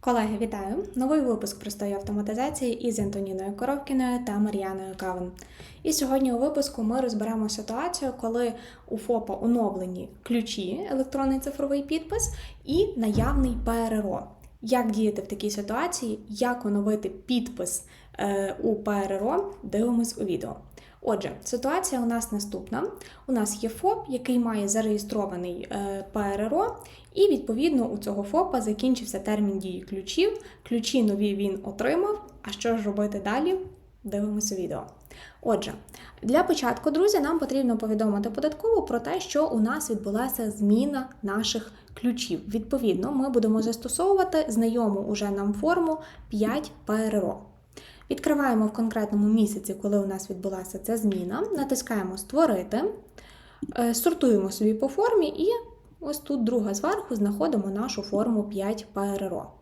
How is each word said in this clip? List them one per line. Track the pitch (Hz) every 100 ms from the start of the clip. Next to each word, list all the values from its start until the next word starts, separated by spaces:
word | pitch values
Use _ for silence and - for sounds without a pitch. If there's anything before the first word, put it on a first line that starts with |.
Колеги, | - 240 214 214
вітаю! | 226 208 190 262 415
Новий | - 262 311
випуск | 254 220 202 -
простої | 208 208 202
автоматизації | 196 196 208 208 214 277 302 254 233 240
із | 220
Антоніною | 202 202 196 190 196
Коровкіною | 202 247 285 277 262 254 247 247
та | 208
Мар'яною | 214 208 190 190 190 185
Кавен. | 190 185 254 359 - - - -
І | -
сьогодні | 311 269 269 262
у | 240
випуску | 277 294 277 -
ми | 220 247
розберемо | 254 214 214 220 214
ситуацію, | 208 214 226 330 349 269 254
коли | 226 233 240 233 - - -
у | 214
фопа | - 233 214 -
оновлені | 233 240 214 196 185 185 - -
ключі, | - 240 226 - 180 233 403
електронний | 269 262 277 269 269
цифровий | 277 277 277 285
підпис | 277 320 320 427 - - - -
і | - 302 403 -
наявний | 220 208 233 285 262 226
П | -
Р | 226 226 220 202
О. | - - - - -
Як | 220 247 233
діяти | 208 214 208
в | 196
такій | 202 208
ситуації, | 208 202 226 349 - 240 214 -
як | 208 247 247 214
оновити | 202 202 214 202
підпис, | - - 247 - - 180 - - - - -
е, | 202 196 196 -
у | 226
П | 208 208 202 190
Р | 196
О, | 214 339 403 -
дивимось | 208 202 233 233 233 -
у |
відео. | 202 170 - - - - - -
Отже, | - 208 - -
ситуація | - 240 262 339 370 262
у | 233
нас | 233 226
наступна. | 208 202 202 - 226 381 415 - - -
У |
нас | 254 208 208
є | 226
фоп, | 220 370 440 -
який | 254 247 247
має | 233 214 202
зареєстрований, | 220 220 208 208 220 196 180 180 175 -
е, | 202 196 196 196
П | 214
Р | 202 196 214
О, | 302 453 - - - -
і, | - 403
відповідно, | 294 - 220 320 277 226
у | 202
цього | - 202
фопа | 202 311 370 247
закінчився | 214 214 254 247 - 190
термін | 196 214 202 196
дії | 190 180
ключів, | - 190 190 - 392 427 - - -
ключі | 240 220 262
нові | 220 202 208
він | 202 202 196
отримав. | 202 202 240 320 403 427 - -
А | -
що | 208 233 226
ж |
робити | 208 202 208 208
далі? | 202 247 320 381 370 - - _
Дивимося | 226 202 208 208 208
відео. | 190 175 151 - - - - - -
Отже, | - 208 208 208 - - - -
для | 220 277
початку, | 359 311 247 - -
друзі, | 294 392 403
нам | 285 330
потрібно | 269 262 254 220
повідомити | 220 214 220 202 214
податкову | 214 294 302 453 453
про | - 233
те, | 233 359
що | - 285 311
у | 233
нас | 214 285 -
відбулася | 214 202 208 254 - 220
зміна | 214 202 220 285 285 254 -
наших | 202 202 220 226 214 - - -
ключів. | 240 240 - 349 -
Відповідно, | 220 220 269 233 180 220
ми | 277 269
будемо | 240 220 220
застосовувати | 220 226 254 - 359 392 370 320 302
знайому | 226 226 233 220 196
уже | 202 202 202
нам | 196 202
форму | 202 311 349 330 311 - - -
п'ять | 220 220 262 302 -
П | -
Р | 214 220 208
О. | 175 - - - _ - - - -
Відкриваємо | 269 - 294 277 226 214
в |
конкретному | 214 226 214 208 208 208
місяці, | 220 208 - - 196
коли | 202 202
у | 196
нас | 190 -
відбулася | 180 190 190 185 190
ця | 202 226
зміна, | 214 190 175 220 440 370
натискаємо | 277 262 - 220 185 190
«Створити», | - 269 320 202 180 214 359 427 - - - - - - - -
е, | 240
сортуємо | 233 - 330 269 208 190
собі | - 214
по | 220 269
формі | - 453 440 320
і | - 359 466 466 - - -
ось | 302 294
тут | - 285
друга | 226 247 208
зверху | 202 302 415 - 233
знаходимо | 202 202 320 247 196
нашу | 196 247 -
форму | 196 196 226 220
п'ять | 202 202 196 214 -
П | -
Р | 202 196 196
О | 180 - -